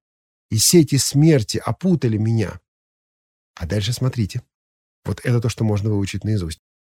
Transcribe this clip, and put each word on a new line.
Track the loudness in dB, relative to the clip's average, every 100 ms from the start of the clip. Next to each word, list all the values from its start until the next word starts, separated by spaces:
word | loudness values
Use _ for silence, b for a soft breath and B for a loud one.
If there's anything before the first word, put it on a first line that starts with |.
| _ _ _ _ -4
и | 0
сети | 4 6 4 2
смерти | 0 4 4 4 2 -6
опутали | -6 -2 0 0 0 0
меня». | 0 0 -2 -6 _ _ _ _ _ _ _ _ _
А | -12 -6
дальше | -4 -4
смотрите. | -2 -4 -2 -4 -4 -12 _ _ _ _ _
Вот | -10 -6
это | -2 0
то, | 0
что | -2
можно | -2 0 0
выучить | -2 -2 -4
наизусть. | -4 -4 -4 -10 _ _